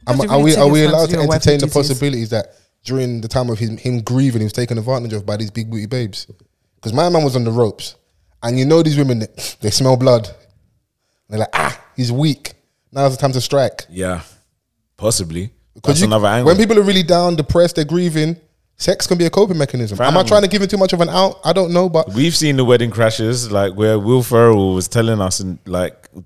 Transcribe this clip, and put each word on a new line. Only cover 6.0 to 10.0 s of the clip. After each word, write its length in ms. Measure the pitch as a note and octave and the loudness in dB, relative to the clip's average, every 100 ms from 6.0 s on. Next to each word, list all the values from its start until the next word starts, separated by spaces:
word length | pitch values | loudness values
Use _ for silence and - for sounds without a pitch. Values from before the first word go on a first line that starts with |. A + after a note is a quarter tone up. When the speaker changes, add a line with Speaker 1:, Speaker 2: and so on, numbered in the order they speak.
| A2+ - - - _ _ _ _ | -6 -8 -16 -20 _ _ _ _
Speaker 1:
'Cause 140 | A2+ | -6
my 160 | B2 F3 | 0 2
man 120 | E3+ | 2
was 120 | C#3+ B2 | 2 0
on 80 | |
the 60 | A2+ | -2
ropes. 460 | A#2 A2 - - - _ _ _ _ | 2 0 0 -16 -18 _ _ _ _
And 160 | A#2+ B2+ | -6 -2
you 60 | |
know 180 | C3+ E3 | 2 4
these 140 | D#3+ C#3+ | 4 2
women, 220 | C3+ A#2+ | 0 0
they, 80 | A2 - - - | -4 -10 -14 -8
they 100 | G#2 | -4
smell 280 | - C3 | 0 2
blood. 320 | B2+ | 2